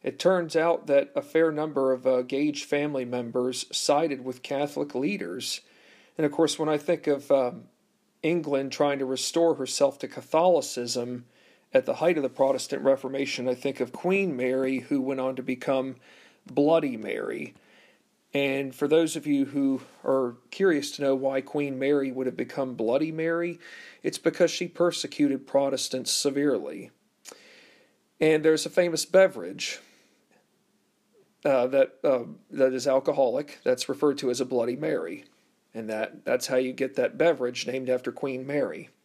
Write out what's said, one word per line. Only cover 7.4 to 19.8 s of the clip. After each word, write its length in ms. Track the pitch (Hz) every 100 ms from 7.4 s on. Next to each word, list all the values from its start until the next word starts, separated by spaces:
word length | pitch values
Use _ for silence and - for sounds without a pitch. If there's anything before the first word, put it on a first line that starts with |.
| 127 - - _ _ _ _ _
England 480 | 156 175 147 135 135
trying 300 | - 147 139
to 40 |
restore 520 | 131 131 - 165 170 147
herself 420 | 131 - 139 135
to 80 | 131
Catholicism 1160 | - - 156 180 165 - - 120 123 120 123 123 _ _ _ _
at 100 | 135
the 120 | - -
height 200 | 160 160
of 60 |
the 80 | 131
Protestant 520 | - 135 135 - 139
Reformation, 640 | 135 135 131 135 139 - 127
I 80 |
think 240 | 123 - 175
of 140 | 120
Queen 420 | - 180 196 190
Mary, 440 | 127 127 131 131 131
who 240 | 123 143
went 180 | 131 131
on 160 | 131 131
to 60 |
become 540 | 127 127 - 135 135 127 - - - _ -
Bloody 500 | 135 147 165 147 113
Mary. 560 | - - - - - - _ _ _ _ _ _ _
And 420 | 143 139 135 135
for 140 | - 143
those 280 | 160 165 156
of 100 | 147
you 180 | 139 135
who 360 | 143 139 131